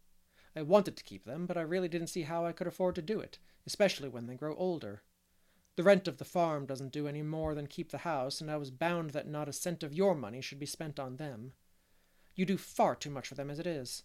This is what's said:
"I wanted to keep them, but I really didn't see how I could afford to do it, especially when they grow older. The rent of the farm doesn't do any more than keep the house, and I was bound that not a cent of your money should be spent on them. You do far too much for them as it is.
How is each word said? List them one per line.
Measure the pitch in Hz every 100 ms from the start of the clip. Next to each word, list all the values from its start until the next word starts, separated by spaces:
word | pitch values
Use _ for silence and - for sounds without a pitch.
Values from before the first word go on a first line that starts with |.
| - - _ _ -
"I | 156
wanted | 151 202 170 -
to |
keep | - -
them, | 104 147 180
but | 175
I |
really | 156 185 175
didn't | 170 165
see | 185
how | 147 170
I | 170
could | 165 175
afford | - 180 175
to |
do | 160 214
it, | - - - -
especially | - - 196 - 139
when | 120 120
they | 127
grow | 151 -
older. | 185 165 104 104 _ _ _ _ _ _ _ -
The |
rent | 185 196 190
of | 131
the | -
farm | 175 170 147 139
doesn't | 131 135
do | 151 147
any | 147
more | 151 160 156
than | 151 143
keep | - -
the | 139
house, | 175 147 127 -
and | 156
I | 151
was | 139
bound | 127 165 175 160
that | 143 -
not | 151 143
a |
cent | - 180 170
of | 156
your | 151 196
money | 160 104 123
should | 127 143
be | 143
spent | - 160 143
on | 131 131
them. | 151 117 127 - _ _ _ _ _ _ _
You | -
do | 185 190
far | - - 190 123
too | 151
much | 139 -
for |
them | 139 143
as | 143
it | 175
is. | 156 120 -